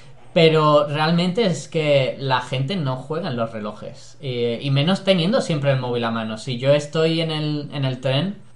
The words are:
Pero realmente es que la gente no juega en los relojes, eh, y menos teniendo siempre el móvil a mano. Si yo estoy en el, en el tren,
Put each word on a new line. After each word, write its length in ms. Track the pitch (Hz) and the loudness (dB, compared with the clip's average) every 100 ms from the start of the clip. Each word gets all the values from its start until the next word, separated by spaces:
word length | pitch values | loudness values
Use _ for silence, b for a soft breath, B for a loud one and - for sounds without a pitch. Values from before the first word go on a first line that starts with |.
| B B - | B B -4
Pero 540 | 180 160 156 151 147 151 | 4 6 6 6 6 4
realmente 600 | 147 156 170 185 180 214 | 0 2 2 2 0 0
es 200 | 160 - | 0 -4
que 480 | 165 151 139 131 - | -2 2 2 2 -2
la 240 | 135 127 | -2 -2
gente 340 | - 131 135 196 | -2 -4 -2 -2
no 200 | 135 131 | -2 -4
juega 320 | - 156 180 | -6 -6 -4
en 60 | 120 | -4
los 160 | 113 | -4
relojes, 680 | 110 104 - - - - - | -4 -8 -10 -14 -16 -20 -14
eh, 380 | 135 123 120 113 | -8 -2 -2 -2
y 100 | 139 | 0
menos 320 | 139 151 190 | 2 2 0
teniendo 380 | - 190 165 262 | 2 2 2 0
siempre 300 | - 151 139 | 0 0 0
el 100 | 131 | 0
móvil 240 | 123 120 | 0 -2
a 60 | 117 | -2
mano. 260 | 117 110 110 | -2 -4 -8
Si 220 | - 120 | -6 -2
yo 160 | 135 | 2
estoy 480 | 147 147 160 160 165 | 2 2 0 0 0
en 80 | 160 | -2
el, 400 | 156 151 151 143 | -2 -2 -4 -6
en 140 | 143 135 | -4 -4
el 140 | 127 | -2
tren, 340 | 135 135 185 202 - | -2 0 -2 -6 -14